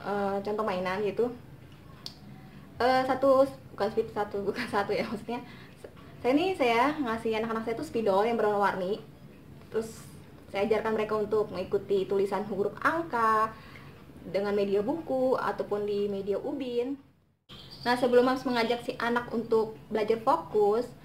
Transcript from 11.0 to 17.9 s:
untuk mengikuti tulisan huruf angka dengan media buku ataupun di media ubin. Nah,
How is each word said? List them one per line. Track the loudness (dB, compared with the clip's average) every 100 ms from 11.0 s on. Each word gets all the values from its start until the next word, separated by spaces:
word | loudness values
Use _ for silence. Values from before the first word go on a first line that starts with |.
| 0 -2
untuk | 0 0 0
mengikuti | -4 -2 -2 0 0 2
tulisan | 0 0 0 -4
huruf | -2 -2 0
angka | 0 0 -2 0 2 4 2 -4 -18 -20 -20 -20 -20 -18
dengan | -6 -2 0 0
media | 2 2
buku | 0 -2 -2 0 2 2
ataupun | 0 -4 -4 -2
di | -2 -2 -2
media | -2 -2 -4
ubin. | -4 -6 -4 -2 -2 -6 -12 _ _ _ _ -20 -20 -6
Nah, | 0